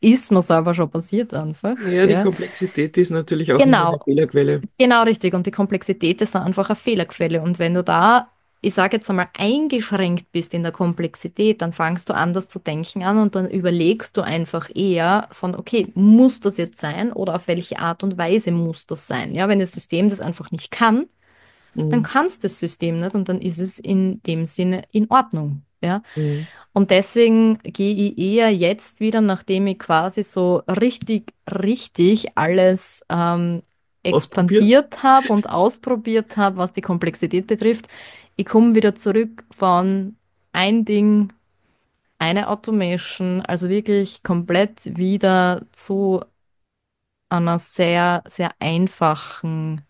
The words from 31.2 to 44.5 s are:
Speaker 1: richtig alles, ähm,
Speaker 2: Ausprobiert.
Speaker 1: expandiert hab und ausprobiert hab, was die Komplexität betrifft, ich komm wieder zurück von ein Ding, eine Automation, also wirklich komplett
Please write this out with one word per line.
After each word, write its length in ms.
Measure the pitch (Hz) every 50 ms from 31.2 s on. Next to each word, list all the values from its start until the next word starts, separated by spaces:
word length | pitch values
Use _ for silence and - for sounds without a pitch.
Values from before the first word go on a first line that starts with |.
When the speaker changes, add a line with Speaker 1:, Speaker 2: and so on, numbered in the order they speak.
| - - - _ _ -
Speaker 1:
richtig 880 | - 196 190 202 247 247 - - - - 170 185 220 214 - - - -
alles, 640 | 151 165 180 185 185 185 185 185 - - - - - -
ähm, 520 | 170 170 170 170 175 170 175 170 170 170 - _ _ _ _ _ _ _ - 180
Speaker 2:
Ausprobiert. 640 | - 151 - - - 196 180 175 196 214 208 208
Speaker 1:
expandiert 320 | 247 285 294 - - - -
hab 260 | 269 262 269 262 254
und 200 | 214 208 202 -
ausprobiert 880 | - 170 185 233 240 - - 247 254 220 226 226 220 220 220 220 - 214
hab, 200 | 202 196 185 185
was 160 | 180 185 -
die 80 | 190
Komplexität 640 | - - 180 170 170 165 165 - - 160 - 180 190 -
betrifft, 400 | 220 214 - 220 240 226 - - - - - - - - - _ _ -
ich 80 | 190
komm 300 | - - 220 233 240 220
wieder 200 | 220 214 208 196
zurück 500 | - - 208 196 220 226 220 226 - - _
von 640 | - - 196 185 175 175 185 190 190 196 190 196 220 _ _ _ _ _ _ _ -
ein 320 | 175 185 202 220 233 214
Ding, 480 | 214 208 202 208 214 214 208 202 190 - _ _ _ _ _ _ _ _ _ _ _ _ _ _ _ _ -
eine 300 | 160 165 180 202 208 -
Automation, 920 | 208 208 - 226 220 208 185 175 180 170 - - - - 185 180 180 185
also 280 | - - 180 170 180 180
wirklich 540 | 190 208 214 214 202 202 196 190 - - -
komplett 720 | - 180 175 170 175